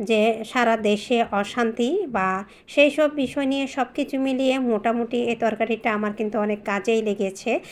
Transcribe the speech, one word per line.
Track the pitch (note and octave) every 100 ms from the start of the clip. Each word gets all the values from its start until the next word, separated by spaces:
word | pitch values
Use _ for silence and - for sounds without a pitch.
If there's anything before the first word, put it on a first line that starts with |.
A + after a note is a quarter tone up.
যে | G3+ A3 G#3+ A3+
সারা | A3 C4 A#3+ A3+
দেশে | G#3+ G#3 - A#3+ A3+
অশান্তি | G3+ G3+ - A#3 A3+ A#3+ F4+ F4
বা | A3+ F#3+ F#3+ G3+ - -
সেই | - D4
সব | C#4+ D4+
বিষয় | D4 C4+ - C#4
নিয়ে | C#4 C4+
সব | - B3
কিছু | - C#4 C4+
মিলিয়ে | C4+ C4 C4 C4
মোটামুটি | B3+ G#3+ A3+ A#3 A#3 A#3+
এই | A#3+ A#3
তরকারিটা | A3+ A3 A3+ A3+ A#3+
আমার | G#3+ G#3+
কিন্তু | G#3 G#3+ A3
অনেক | G#3 G#3
কাজেই | G#3+ G3+ G3 A3+
লেগেছে। | G#3+ G3+ G3 F#3+ - C4+ -